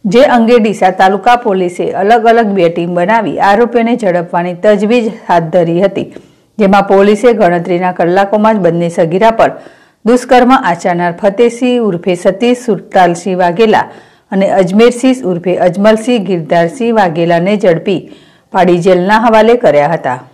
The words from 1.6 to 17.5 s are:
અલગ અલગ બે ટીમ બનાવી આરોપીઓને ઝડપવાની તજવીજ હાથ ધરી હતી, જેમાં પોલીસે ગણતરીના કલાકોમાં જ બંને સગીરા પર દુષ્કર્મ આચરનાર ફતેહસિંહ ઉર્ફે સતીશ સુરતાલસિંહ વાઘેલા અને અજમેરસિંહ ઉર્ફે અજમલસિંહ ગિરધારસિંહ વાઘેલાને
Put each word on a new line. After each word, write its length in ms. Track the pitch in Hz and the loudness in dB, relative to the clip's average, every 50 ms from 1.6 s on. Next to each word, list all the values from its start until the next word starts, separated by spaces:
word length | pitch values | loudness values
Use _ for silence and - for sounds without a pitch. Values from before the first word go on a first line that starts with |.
| 180 180 180 - - - - - | -2 -4 -4 -6 -8 -6 -4 -4
અલગ 320 | 196 202 233 240 214 233 226 | 0 2 2 2 4 2 2
અલગ 240 | 233 233 208 196 | 2 0 0 0
બે 120 | 190 170 165 | 0 0 0
ટીમ 260 | 170 170 170 170 175 | 0 -2 -6 -4 -2
બનાવી 440 | 175 175 190 220 233 214 156 - - - 196 | -2 -2 0 0 -2 -2 -4 -4 0 0 2
આરોપીઓને 500 | 202 208 240 233 233 240 226 233 240 240 | 2 2 0 0 0 -2 0 0 -2 -2
ઝડપવાની 580 | 220 190 170 175 170 170 - 170 175 180 175 170 180 | -2 -2 -2 -2 -4 -4 -4 -4 -4 -4 -8 -2 0
તજવીજ 500 | 214 214 190 214 208 240 247 220 233 - - - | 0 2 2 0 0 0 0 0 -4 -8 -10 -4
હાથ 280 | - 180 170 165 160 160 | -2 0 0 0 0 0
ધરી 260 | 185 170 165 170 170 | 0 0 0 0 0
હતી, 300 | 196 196 - - - - - - - _ _ _ _ _ _ | 0 -2 -2 -4 -8 -8 -12 -20 -20 _ _ _ _ _ _
જેમાં 280 | - 214 190 214 202 196 | -2 0 2 2 2 2
પોલીસે 440 | 196 202 196 202 208 214 208 - 240 233 | 2 2 2 4 2 2 2 2 2 2
ગણતરીના 600 | 208 208 175 175 175 170 190 175 175 185 185 180 | 4 2 0 0 -2 -2 -2 -4 -2 -2 -4 -2
કલાકોમાં 640 | - 175 170 180 196 196 196 214 214 214 220 226 | -2 -2 0 0 0 0 0 0 0 2 2 0
જ 40 | 208 175 | 2 0
બંને 260 | 170 165 170 170 170 | 0 0 0 -4 -4
સગીરા 420 | 170 - 175 165 165 190 214 226 226 | -2 -2 -2 -2 0 2 2 2 2
પર 140 | 220 170 - - - - - - _ _ _ _ _ _ | 2 -2 -2 -2 -8 -20 -20 -20 _ _ _ _ _ _
દુષ્કર્મ 460 | 214 247 247 - - 269 247 240 247 262 | 0 0 0 2 2 2 4 4 4 2
આચરનાર 600 | - - 180 175 175 - 190 175 175 175 175 170 175 | 2 0 -2 -4 -2 -2 -4 -2 -2 -2 -4 -4 -2
ફતેહસિંહ 640 | - 233 226 - 240 233 233 233 262 247 247 240 226 | -2 -2 0 2 0 0 0 -2 -2 -2 -2 0 -2
ઉર્ફે 280 | 208 180 170 - 196 175 | -2 -4 -4 -4 -4 -4
સતીશ 500 | 175 - 202 190 190 240 240 247 247 - | -2 -2 -4 -2 0 0 0 0 -2 -2
સુરતાલસિંહ 720 | - 202 170 - - - 190 180 175 170 170 - 202 185 180 | -4 -4 -4 -6 -2 0 2 2 2 0 -4 -6 -6 -4 -2
વાઘેલા 460 | 185 175 170 170 226 214 196 123 - - - - - _ _ _ _ _ | -2 -2 0 0 2 2 2 0 -2 -4 -12 -20 -20 _ _ _ _ _
અને 160 | 208 196 190 - - | -2 -2 0 0 0
અજમેરસિંહ 680 | 196 185 170 190 214 233 240 240 240 - 262 254 254 - 185 | 0 0 0 2 2 2 2 2 0 0 0 0 0 -4 -6
ઉર્ફે 240 | 180 170 175 190 175 - 170 | -6 -4 -4 -4 -2 0 0
અજમલસિંહ 580 | 180 170 196 202 220 220 214 220 - - 226 190 | -2 0 2 2 2 2 2 0 -2 -2 -2 -2
ગિરધારસિંહ 680 | 175 190 170 156 - 180 170 170 170 170 - 226 233 226 | -4 -4 -6 -4 -2 0 0 0 -2 -4 -4 -4 -2 0
વાઘેલાને 580 | 220 196 175 151 170 170 170 175 170 170 196 | 0 0 0 0 -2 0 0 0 0 0 0